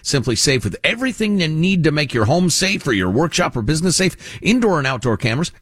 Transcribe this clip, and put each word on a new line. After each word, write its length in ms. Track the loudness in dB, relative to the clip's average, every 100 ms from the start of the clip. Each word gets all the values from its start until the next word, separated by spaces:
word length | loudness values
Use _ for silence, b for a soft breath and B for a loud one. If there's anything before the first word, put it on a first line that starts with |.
SimpliSafe 600 | -4 -2 0 0 2 0
with 100 | -2 -4
everything 580 | -4 -2 -4 -2 -2 0
you 60 | 0
need 380 | 0 2 2
to 80 | 2
make 200 | 2 -2
your 120 | 0
home 260 | 2 4 2
safe 340 | 2 0 -2
or 80 | 0
your 180 | 0 2
workshop 440 | 2 0 0 -2
or 80 | -2
business 320 | -2 0 0
safe. 220 | 2 0 -2 B B
Indoor 360 | 0 2 2 2
and 80 | 0
outdoor 280 | -2 -2 0
cameras, 360 | 0 -2 -4 b